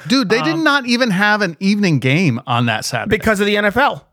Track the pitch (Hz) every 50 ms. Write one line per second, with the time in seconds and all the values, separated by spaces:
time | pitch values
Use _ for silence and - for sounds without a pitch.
0 | - 151 226 277 247 175 214 247 269 320 320 330 320 302 285 285 247 240 240 233
1 | 262 240 180 185 208 208 208 208 208 175 160 - 190 196 214 208 208 180 156 123
2 | 117 131 135 165 196 147 113 113 - - 120 120 120 120 110 110 - - - 117
3 | 107 208 214 214 - 220 214 190 208 202 208 208 208 208 185 240 285 262 190 143
4 | - _